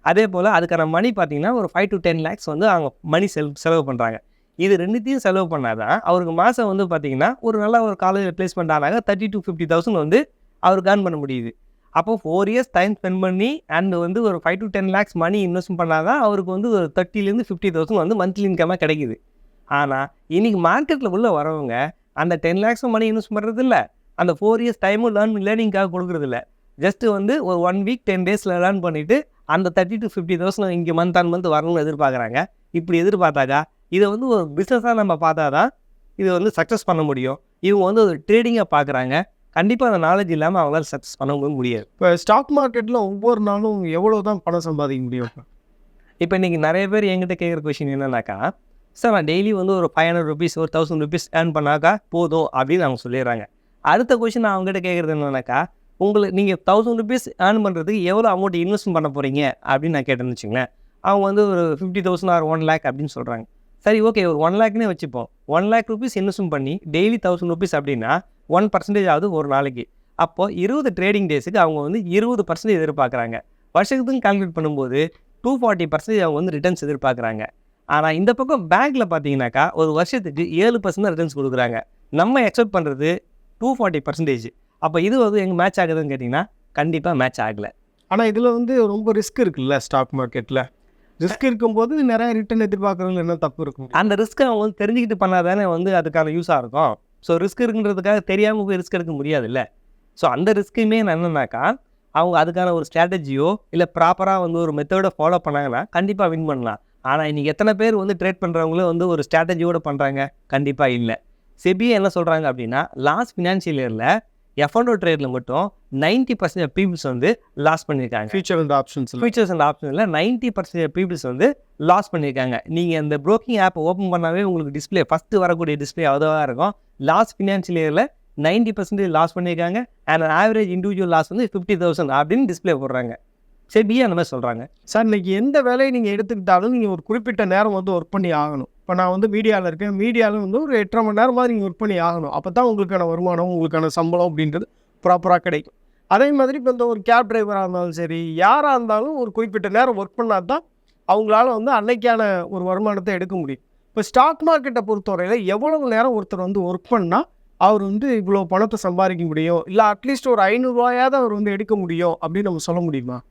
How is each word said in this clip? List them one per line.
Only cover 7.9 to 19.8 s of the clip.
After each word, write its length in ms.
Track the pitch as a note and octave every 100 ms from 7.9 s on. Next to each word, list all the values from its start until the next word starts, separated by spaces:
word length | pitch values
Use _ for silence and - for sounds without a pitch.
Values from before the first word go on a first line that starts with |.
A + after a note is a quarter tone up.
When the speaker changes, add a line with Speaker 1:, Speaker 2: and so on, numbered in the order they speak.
| G3
Speaker 1:
காலேஜ்ல 280 | F#3 G3 G3 E3+
பிளேஸ்மெண்ட் 340 | F#3 - E3
ஆனாங்க 280 | D#3 C#3+ A3 -
thirty 220 | G3+ G#3+
to 240 | G3+ F#3
fifty 140 | E3+ E3
thousand 260 | E3 E3+
வந்து 400 | G3+ D3+ A3 D4 _ _ _
அவருக்கு 320 | F3 F#3+ F#3+
earn 120 | G3+
பண்ண 160 | F#3+ D#3+
முடியுது. 320 | C#3 B2+ A#2 - _ _ _
அப்போ 300 | - E3+ A3
ஃபோர் 240 | - F3 G3+
இயர்ஸ் 220 | A#3 B3+
டைம் 240 | F3+ F#3+ G#3
ஸ்பெண்ட் 180 | F#3+ F#3
பண்ணி 440 | F#3 F#3 A3 D4+ _
and 260 | D#3 F#3+
வந்து 280 | F3 E3+ F#3+
ஒரு 180 | A3+ F3
ஃபைவ் 160 | D#3+ F#3
to 60 | G#3+
டென் 220 | G3 F#3+
லேக்ஸ் 280 | F#3+ G3+ F3
மணி 300 | E3 G#3 F#3
இன்வெஸ்ட் 320 | F3 F3 F3
பண்ணாதான் 260 | E3+ D#3
அவருக்கு 480 | E3 C#4 A3+ G3+ F#3
வந்து 180 | F#3 A3+
ஒரு 220 | G#3+ E3
thirty-ல 220 | E3 F3+ G#3+
இருந்து 280 | G3 G#3+ B3
ஃபிஃப்டி 200 | F#3 G3+
தௌசண்ட் 380 | D#3+ D#3+ G#3+ E3
வந்து 200 | A3 F#3
மந்த்லி 200 | F#3 G3+
இன்கம்மா 280 | F3+ E3+ F3+
கிடைக்குது. 360 | D#3 D#3 C3+ A2 _ _ _ _
ஆனா, 480 | _ C#3+